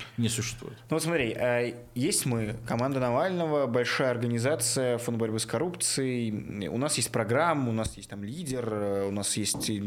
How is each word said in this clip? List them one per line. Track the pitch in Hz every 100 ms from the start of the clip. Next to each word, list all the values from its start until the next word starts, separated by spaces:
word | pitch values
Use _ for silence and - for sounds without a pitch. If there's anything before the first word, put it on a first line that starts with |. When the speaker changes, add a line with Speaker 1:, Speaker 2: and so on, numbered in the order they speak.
| - -
Speaker 1:
не | 113
существует. | - - - - - -
Speaker 2:
Ну | 156
вот |
смотри, | 160 170 131 -
э, | 123 120 123 - -
есть | 123 151 - 135
мы, | 117 107 110 -
команда | 117 131 135
Навального, | 123 123 185 180 160 147 131
большая | 123 117 - 135
организация | 120 120 117 123 160 - 135 127 117
Фонд | 120 117
борьбы | 113 110
с | 113
коррупцией. | 117 175 170 - - 131 123 113 107 - 101 82
У | 113
нас | 143 131
есть | 120
программа, | 117 107 127 170 151 123
у |
нас | 110 107 -
есть | -
там | 101
лидер, | 101 156 147 127 113
э, | 107 101 101 98
у |
нас | 101 98 -
есть | 101 - 87
и | 104